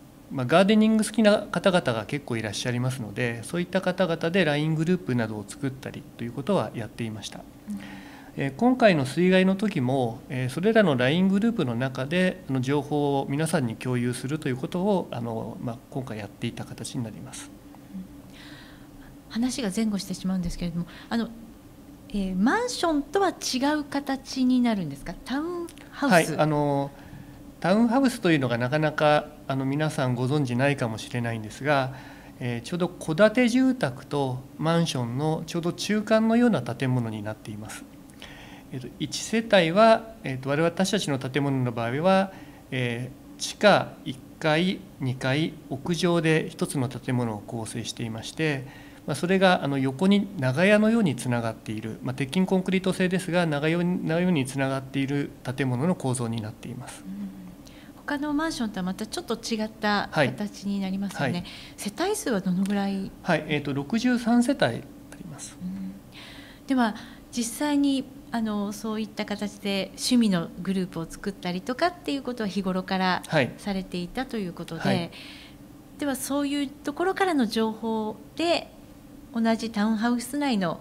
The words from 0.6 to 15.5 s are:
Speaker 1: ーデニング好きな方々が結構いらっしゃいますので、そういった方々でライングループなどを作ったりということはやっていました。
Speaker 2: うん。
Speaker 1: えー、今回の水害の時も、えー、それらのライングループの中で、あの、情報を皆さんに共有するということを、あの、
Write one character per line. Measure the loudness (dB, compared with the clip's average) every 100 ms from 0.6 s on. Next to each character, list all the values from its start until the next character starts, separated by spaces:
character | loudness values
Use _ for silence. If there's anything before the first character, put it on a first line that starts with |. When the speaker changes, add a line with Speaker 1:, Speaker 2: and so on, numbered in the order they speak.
Speaker 1:
ー | 8
デ | 6
ニ | 6
ン | 4
グ | 2
好 |
き | 4
な | 6 4
方 | 2 0 4
々 | 4 2
が | 0 -2
結 | -6 -2
構 | -2
い |
ら | -2
っ |
し | -4 -2
ゃ |
い | 0
ま | -2
す | -2
の | -6
で、 | -2 -2 -2
そ | -6 -4
う |
い |
っ | -2
た | -2
方 | 0 0 0
々 | 0 2
で | 4
ラ | 4 4
イ | 2
ン | 2
グ |
ル | 2 0
ー |
プ | 0 0
な | 0
ど | -4
を | -10
作 | -6 -6
っ |
た | -6 -10
り | -12 -14 -10
と | -8
い |
う |
こ | -6
と | 0
は | 2 0 -4
や | -8
っ |
て | -6 -6
い |
ま | -6
し | -10
た。 | -14 -16 -18 -12
Speaker 2:
う |
ん。 | -10 -10 -14 -16 -18 -12 -4
Speaker 1:
え | -4
ー、 | 2
今 | 2 6
回 | 6
の | 6 2
水 | 2 4
害 | 6 4
の | 2
時 | 0 0
も、 | 2 2 0 -4 -8
え | -4 -4
ー、 |
そ | 0
れ | 4
ら | 6
の | 6 6
ラ | 4
イ | 4
ン | 4
グ | 4
ル | 2
ー |
プ | 2
の | 0 0
中 | -2 -4 -2
で、 | 2 2 0 -2
あ |
の、 | -2
情 | 2 0
報 | 0 0 2 0
を | 0
皆 | -2 0
さ | 0
ん | 0
に | -2
共 | -2 0
有 | 0
す | -2 -4
る | -4
と | -2
い |
う | -4
こ | -4
と | -2
を、 | 0 0 -2
あ | -6
の、 | -4 -4 -6